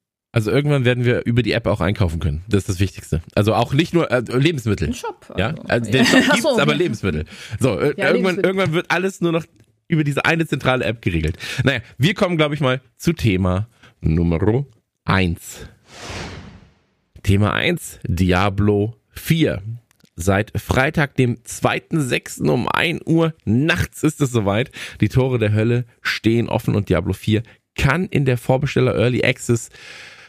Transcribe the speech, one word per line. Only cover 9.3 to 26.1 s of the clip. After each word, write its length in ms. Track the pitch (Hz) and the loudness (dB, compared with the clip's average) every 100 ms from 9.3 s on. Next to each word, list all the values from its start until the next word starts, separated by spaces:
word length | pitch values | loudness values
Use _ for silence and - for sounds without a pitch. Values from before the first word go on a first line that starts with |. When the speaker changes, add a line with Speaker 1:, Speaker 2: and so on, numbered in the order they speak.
Speaker 1:
noch 120 | 165 160 _ - _ _ | -2 -4 _ -20 _ _
über 160 | 156 | 0
diese 220 | 147 143 - | 0 0 0
eine 200 | 165 160 | 0 0
zentrale 380 | 143 135 127 | -2 0 0
App 180 | - 110 | -2 -2
geregelt. 340 | - 82 78 82 - - | -2 0 -2 -4 -8 -2
Naja, 160 | 131 127 - - | 0 0 -6 0
wir 160 | 147 | 0
kommen, 220 | - 190 170 | 2 0 2
glaub 160 | 151 | 0
ich 80 | 147 | 0
mal, 200 | 135 127 - _ | 0 0 -6 _
zu 160 | - | -2
Thema 540 | 165 117 92 92 92 107 _ - _ | 0 0 2 2 0 -4 _ -20 _
Nummer 360 | 78 80 85 82 95 117 139 _ _ _ | 0 2 2 2 2 0 -4 _ _ _
eins. 640 | - 95 92 82 - - - - _ - - - - - - - - _ _ _ _ - | -2 0 2 -2 -10 -18 -18 -20 _ -20 -14 -12 -12 -14 -18 -20 -20 _ _ _ _ -8
Thema 280 | - 98 104 | 0 2 2
eins: 460 | 52 95 175 - - | 0 0 -2 -6 -12
Diablo 920 | - 87 92 90 101 98 104 104 107 - _ | -6 0 2 2 2 0 2 2 0 -4 _
vier. 520 | - - 165 135 - 104 117 - _ _ | -16 -2 2 2 0 -8 -12 -16 _ _
Seit 380 | - 87 98 107 | -6 0 0 0
Freitag, 640 | - - - 135 165 143 - | -6 0 2 2 0 -2 2
dem 280 | 123 - | 0 0
zweiten 560 | - - 123 135 - 165 | -8 -4 -2 -2 -2 -2
sechsten 480 | 131 - - - 139 | 0 -2 -6 -4 0
um 180 | 143 - | 0 0
ein 320 | - 170 165 | -2 -2 -4
Uhr 300 | - 165 165 - | 0 2 2 -2
nachts 600 | - 113 156 175 - - | 0 2 2 0 -4 -2
ist 160 | 151 - | -2 0
es 100 | 139 | -2
soweit. 400 | 120 101 101 - - - - | 0 0 0 -2 -8 -16 -2
Die 80 | 110 | 0
Tore 320 | 131 131 123 | 2 0 2
der 120 | 107 | 2
Hölle 340 | 107 113 120 123 _ | 2 2 0 -2 _
stehen 460 | - | -6